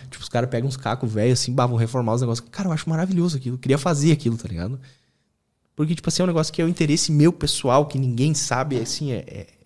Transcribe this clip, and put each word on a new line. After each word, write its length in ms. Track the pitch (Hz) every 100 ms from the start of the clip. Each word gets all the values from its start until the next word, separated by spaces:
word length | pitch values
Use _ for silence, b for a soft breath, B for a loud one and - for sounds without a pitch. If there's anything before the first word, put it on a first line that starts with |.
| -
Tipo, 120 | -
os 40 | -
caras 220 | 120 131
pegam 180 | 120 135
uns 80 | 127
cacos 340 | 107 120 120
velho 200 | 107 120
assim, 200 | 123 -
bah, 120 | 127 123
vão 100 | 117
reformar 380 | 113 127 113
os 60 | 120
negócios. 260 | 120 117 -
Cara, 180 | - 185
eu 40 |
acho 160 | 151 -
maravilhoso 460 | 160 185 175 175 143
aquilo. 180 | 127
Eu 40 | 127
queria 180 | 127 135
fazer 340 | 180 151 156
aquilo, 240 | 151 117 113
tá 120 | -
ligado? 300 | 82 95 131 b b b b b _ _ _ _ -
Porque, 180 | 156
tipo 140 | 170 -
assim, 120 | -
é 20 |
um 40 | 180
negócio 240 | 165 160
que 80 | -
é 40 |
o 40 | 170
interesse 440 | 175 156 160 -
meu 200 | 147 156
pessoal, 540 | 170 147 - 131 131 147
que 120 | 135
ninguém 360 | 131 117 147
sabe, 440 | 151 - 123 139 190
assim, 340 | - - 147
é, 120 | 107 -
é, 200 | 104 - _